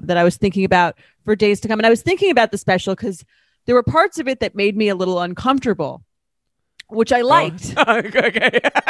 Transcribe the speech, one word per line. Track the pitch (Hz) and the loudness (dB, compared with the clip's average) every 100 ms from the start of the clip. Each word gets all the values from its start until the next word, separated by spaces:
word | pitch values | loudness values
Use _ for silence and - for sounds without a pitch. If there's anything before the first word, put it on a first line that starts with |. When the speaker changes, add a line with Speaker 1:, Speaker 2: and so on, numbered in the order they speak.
Speaker 1:
that | 165 175 | 0 2
I | |
was | 175 - | 2 2
thinking | 202 190 | -2 -2
about | 190 180 170 - _ _ | 2 2 2 -4 _ _
for | - | -4
days | 214 208 202 | 0 2 0
to | 220 | -2
come. | 220 | 0
And | 226 | 2
I | |
was | 233 | 2
thinking | - 370 392 | 0 0 2
about | 285 330 | 2 2
the | 202 | 0
special | - 185 - | -2 -2 -2
'cause | 190 220 180 - _ _ _ - | -6 -6 -10 -16 _ _ _ 0
there | |
were | 247 | 0
parts | 233 311 359 - | 2 2 0 -2
of | 262 | -6
it | 262 | -4
that | 220 | -4
made | 202 202 202 | -2 -2 0
me | 208 | 0
a | |
little | 185 185 180 | 0 -2 -2
uncomfortable, | 175 175 254 269 262 190 139 - _ _ _ _ _ _ _ - - | -4 -4 -2 0 0 -2 -6 -10 _ _ _ _ _ _ _ -20 -6
which | 214 226 | -2 0
I | 247 | 0
Speaker 2:
Oh. | 240 | 2
Speaker 1:
liked. | 320 226 165 - - | 2 0 -6 -6 -2
Speaker 2:
<laughs> | 233 | 0
Okay. | 233 214 254 233 214 247 - | 0 -2 0 0 0 0 0
<laughs> | 269 - | 0 0